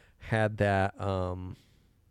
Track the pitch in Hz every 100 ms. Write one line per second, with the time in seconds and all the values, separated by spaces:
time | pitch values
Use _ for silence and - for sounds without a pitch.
0 | - _ - 110 107 107 101 98 98 -
1 | 98 95 92 92 92 - _ _ _ _
2 | _